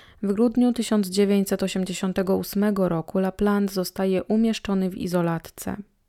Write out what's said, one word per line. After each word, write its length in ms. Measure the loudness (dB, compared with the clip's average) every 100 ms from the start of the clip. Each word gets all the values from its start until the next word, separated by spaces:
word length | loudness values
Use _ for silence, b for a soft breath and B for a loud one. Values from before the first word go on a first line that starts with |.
| B -6
W 100 | -2
grudniu 400 | 2 2 4 2
tysiąc 340 | 2 0 0 2
dziewięćset 560 | 2 2 2 2 -2
osiemdziesiątego 720 | -2 -2 -4 -4 -2 0 0 0
ósmego 520 | -2 0 0 2 0
roku 300 | 0 -2 -2
LaPlante 540 | -2 0 2 2 0
zostaje 500 | -2 -4 -2 0 0
umieszczony 640 | 0 2 2 0 -2 -2 -2
w 80 | -4
izolatce. 800 | -2 0 0 -2 -6 -12 -10 -10 -12 _